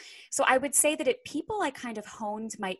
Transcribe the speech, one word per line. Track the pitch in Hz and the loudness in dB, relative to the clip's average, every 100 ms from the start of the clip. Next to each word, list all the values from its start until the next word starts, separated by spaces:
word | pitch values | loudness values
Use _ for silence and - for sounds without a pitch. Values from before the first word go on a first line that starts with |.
| - - - | -14 -20 -6
so | - 269 | 2 4
I | 254 | 4
would | 277 | 4
say | - 302 | 4 4
that | 302 262 | 4 0
at | 240 | 0
People, | - 285 - 427 | -2 -6 -2 0
I | 311 | 0
kind | 269 240 214 | -2 -8 -8
of | - | -10
honed | - 208 214 226 - | -8 -6 -6 -6 -6
my | 190 | -6